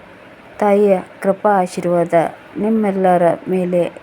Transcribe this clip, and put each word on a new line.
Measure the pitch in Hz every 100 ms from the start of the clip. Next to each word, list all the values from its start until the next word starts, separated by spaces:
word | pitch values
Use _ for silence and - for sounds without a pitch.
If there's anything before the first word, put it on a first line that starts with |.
| - - - - - -
ತಾಯಿಯ | 208 202 208 185 - -
ಕೃಪಾ | 196 190 208 202
ಆಶೀರ್ವಾದ | 180 - 175 175 170 170 151 - - -
ನಿಮ್ಮೆಲ್ಲರ | 208 226 214 190 190 175 170 - -
ಮೇಲೆ | 185 180 180 165 -